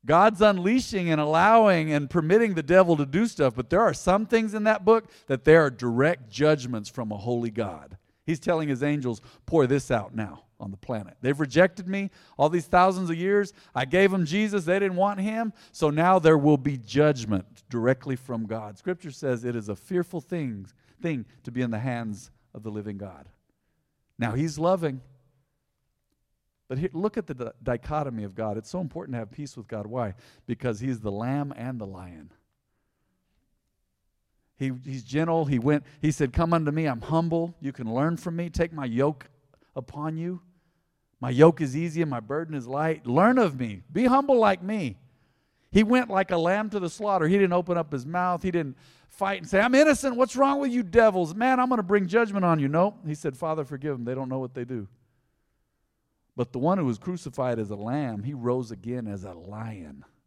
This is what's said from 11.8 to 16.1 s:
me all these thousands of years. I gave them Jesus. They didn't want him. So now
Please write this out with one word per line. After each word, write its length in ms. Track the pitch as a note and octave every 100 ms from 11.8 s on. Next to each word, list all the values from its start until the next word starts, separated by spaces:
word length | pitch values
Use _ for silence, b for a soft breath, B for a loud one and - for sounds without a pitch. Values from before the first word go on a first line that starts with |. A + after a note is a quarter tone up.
| F3+
me 200 | G3 G3 b b -
all 100 | D3
these 180 | F3 -
thousands 420 | F3+ F#3 F#3 F3+
of 80 | E3
years. 340 | F#3 G3+ G3 b b -
I 80 |
gave 280 | C3 F3 G3
them 140 | F#3+ D#3
Jesus. 380 | F#3+ G#3+ G3+
They 160 | D#3+ F#3+
didn't 160 | G3 F3+
want 240 | G3 G3
him. 320 | G3+ A3 A3+ - b
So 160 | - D#3
now 300 | D3 F3